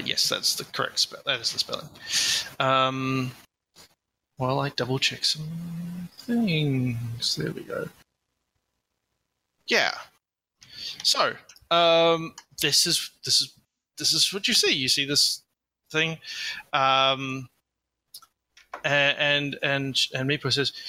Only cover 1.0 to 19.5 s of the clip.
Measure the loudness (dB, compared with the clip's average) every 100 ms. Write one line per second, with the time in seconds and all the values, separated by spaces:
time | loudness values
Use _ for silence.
1 | -4 -4 -4 -2 -2 -4 -4 -6 -10 -16
2 | -4 -2 0 0 -4 -2 2 4 2 0
3 | -2 -2 -2 -8 -20 _ _ -20 -20 _
4 | _ _ _ -6 -2 0 -2 -4 -2 0
5 | 0 -2 -2 -2 -6 -8 -8 -8 -8 -10
6 | -12 -12 -2 0 2 2 2 0 0 -2
7 | -6 -4 -4 -2 -4 -6 -8 -6 -8 -12
8 | _ _ _ _ _ _ _ _ _ _
9 | _ _ _ _ _ _ 0 2 2 -2
10 | -12 _ _ _ _ _ -20 -16 -14 -4
11 | 0 2 0 -2 -14 -20 _ 4 6 6
12 | 6 4 0 -10 -20 -4 2 2 2 0
13 | -2 -10 0 0 0 -8 _ _ _ -4
14 | 0 2 2 0 2 2 4 2 2 2
15 | 2 2 2 0 -10 _ _ _ _ -2
16 | 0 -2 -10 -10 -8 -10 -4 2 4 4
17 | 4 2 -2 -6 -10 _ _ _ _ _
18 | _ -20 -20 _ _ _ _ -8 0 2
19 | 2 2 2 2 0